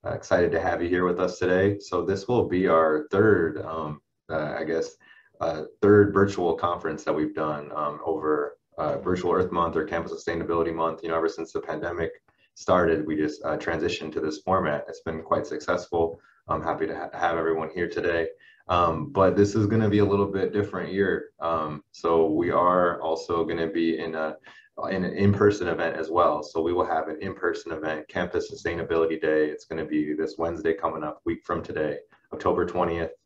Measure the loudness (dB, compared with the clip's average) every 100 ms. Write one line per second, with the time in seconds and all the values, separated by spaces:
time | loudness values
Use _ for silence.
0 | -8 -8 0 2 2 2 0 -2 0 2
1 | 2 2 -2 0 2 4 4 0 -4 -2
2 | 0 -2 0 0 2 2 4 4 4 2
3 | 0 4 6 6 2 -2 -8 -6 -8 -10
4 | _ _ _ -4 -4 -6 -2 -2 -2 -8
5 | _ -20 _ _ -4 -4 -8 _ 8 8
6 | 8 6 4 2 0 0 -2 -2 -4 -6
7 | -2 0 -2 -2 -4 -4 -8 -6 -6 -4
8 | -4 -2 0 0 -2 -8 _ -6 -4 -2
9 | -2 0 2 2 0 0 0 0 -2 -4
10 | -4 -8 -6 -6 -2 0 0 0 -2 -4
11 | -4 0 0 -2 -8 -8 -6 -6 -6 -4
12 | -6 -6 _ _ _ -10 2 4 4 2
13 | 0 -2 -2 -4 -6 -4 -4 -2 -2 -4
14 | -6 -4 -4 -6 0 0 2 -2 -6 -10
15 | -8 -8 -2 -2 -2 -8 -2 -4 -2 0
16 | 0 -2 _ _ -6 -4 -2 -4 -4 -6
17 | -10 -4 -2 0 0 -2 -4 -4 -4 -2
18 | -2 -2 -2 -8 -20 _ -2 2 2 0
19 | -4 4 4 6 4 4 2 4 4 4
20 | 4 4 2 0 0 0 -2 -4 -4 0
21 | 2 0 -4 _ -2 -2 -4 -8 _ -4
22 | 2 4 4 2 2 4 4 4 2 0
23 | -4 -4 -2 -2 0 -2 -2 0 0 0
24 | -4 -4 -6 -6 -18 -20 _ -10 -4 -2
25 | -2 4 4 6 4 4 -2 0 -2 -2
26 | -2 2 4 2 -4 -4 0 0 0 0
27 | -2 -6 -8 -2 -2 -2 -8 -6 -6 -6
28 | -6 -6 -2 -4 -6 -6 -4 -4 -2 0
29 | 2 0 0 2 0 -2 -10 -8 -2 -2
30 | -2 -2 -4 -4 -4 -2 -2 -2 -2 -4
31 | -8 -8 -6 -6 -4 -6 -6 -4 -4 -4
32 | -12 _ _ -4 -2 0 -2 0 -2 -2
33 | -6 -10